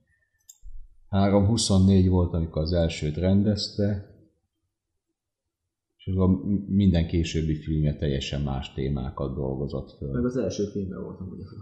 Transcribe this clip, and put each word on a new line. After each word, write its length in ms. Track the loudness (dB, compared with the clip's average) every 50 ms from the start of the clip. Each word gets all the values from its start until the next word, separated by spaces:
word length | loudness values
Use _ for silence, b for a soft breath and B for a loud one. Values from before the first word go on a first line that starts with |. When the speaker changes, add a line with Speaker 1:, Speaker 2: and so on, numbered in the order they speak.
| b b b b b b b b b b b _ -16 -14 -12 -12 -14 -14 _ -20 _ _ 0 2 2 4 4 4 4
Speaker 1:
huszonnégy 640 | 4 2 2 2 2 4 6 6 8 6 6 6 6
volt, 260 | 4 4 2 2 0
amikor 280 | -2 -2 -2 -2 -4
az 100 | -2 0
elsőt 440 | 2 2 2 0 0 -4 -4 -4 -2
rendezte, 880 | 0 2 2 4 4 4 2 0 0 -4 -6 -2 -2 0 0 -2 -4 -8 -12 -20 _ _ _ _ _ _ _ _ _ _ _ _ _ _ _ _ _ _ _ _ _ _ _ _ _ _ _ _ _ _ _ _ _ _ _ _
és 100 | _ _ -4 0
akkor 140 | 2 4 4
m-, 360 | 4 2 0 -2 -4 -4 -2 0
minden 380 | 2 4 4 4 4 4 2
későbbi 480 | 0 0 -2 -2 0 -2 -2 0 0 -2
filmje 420 | -4 -4 -2 -2 0 0 0 0
teljesen 460 | -2 -2 -2 -2 -4 -4 -6 -6 -4
más 300 | -4 -4 -4 -6 -8 -8
témákat 600 | -6 -6 -4 -2 -4 -4 -4 -6 -6 -6 -6 -6 -6
dolgozott 640 | -6 -4 -4 -4 -4 -6 -6 -6 -8 -10 -12 -12 -12
föl. 140 | -8 -6
Speaker 2:
Meg 120 | -4 -2 -2
az 120 | -2 -2
első 280 | -2 -4 -4 -2 -4 -4
filmben 380 | -4 -4 -6 -8 -6 -8 -10
volt 180 | -12 -12 -12 -12
amúgy 200 | -12 -14 -12 -14
a 40 | -16 -16 -16 -18